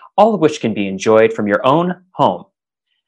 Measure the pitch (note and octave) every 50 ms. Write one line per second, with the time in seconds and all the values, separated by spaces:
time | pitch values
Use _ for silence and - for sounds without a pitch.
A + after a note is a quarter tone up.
0 | - - _ - G#3 A3+ G#3+ E3 D#3+ D3 D3+ - - A2+ G2 G#2+ G2 G2 F#2+ F#2+
1 | - A2 A2 A2 A2+ A2 A2+ - G#2 G2+ G2+ - - C3 C#3+ E3 F3 F3+ F3 -
2 | _ _ _ - C3+ G#2 F2+ - - _ _ _ _ _ _ _ _ _ _ _
3 | _